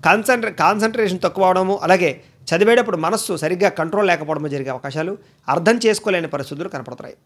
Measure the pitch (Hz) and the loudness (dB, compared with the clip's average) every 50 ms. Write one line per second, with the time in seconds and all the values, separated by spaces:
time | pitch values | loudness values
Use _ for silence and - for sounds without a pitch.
0 | - 165 175 220 214 - 254 240 226 214 175 - 156 165 202 208 208 220 220 233 | 4 4 4 4 4 2 2 2 2 -4 -2 2 2 2 4 4 0 -2 0 0
1 | 220 196 180 180 - 180 147 - 190 185 185 185 190 190 196 190 - 165 185 185 | 0 0 0 0 -2 -2 0 2 2 4 4 2 2 0 -2 -2 4 4 4 4
2 | 175 156 131 - - - _ _ - - 165 170 208 214 233 254 233 220 190 165 | 4 0 -2 -4 -14 -20 _ _ -6 -2 2 2 4 4 4 4 2 0 -2 -2
3 | 156 165 202 214 - - 190 151 156 156 180 175 196 196 - - 160 165 156 190 | -2 -2 -2 -2 -4 -4 -6 -4 -2 -4 -2 0 0 0 0 -2 -6 -2 0 0
4 | 202 190 175 151 151 147 156 151 147 151 139 143 135 135 131 127 - 143 135 156 | 2 2 0 -2 -2 -4 -4 -4 -4 -6 -6 -6 -6 -6 -8 -8 -8 -8 -6 -6
5 | 160 180 202 - - _ _ _ _ - 135 160 165 190 233 240 233 220 214 208 | -6 -6 -6 -10 -14 _ _ _ _ -2 -2 0 2 2 2 4 2 0 0 0
6 | - 220 190 175 165 151 - 139 135 - 151 143 165 196 - 139 120 120 123 - | 0 -2 -2 -2 -2 -4 -6 -8 -8 -8 -10 -10 -10 -10 -10 -12 -12 -12 -14 -16
7 | - - - _ _ | -16 -20 -20 _ _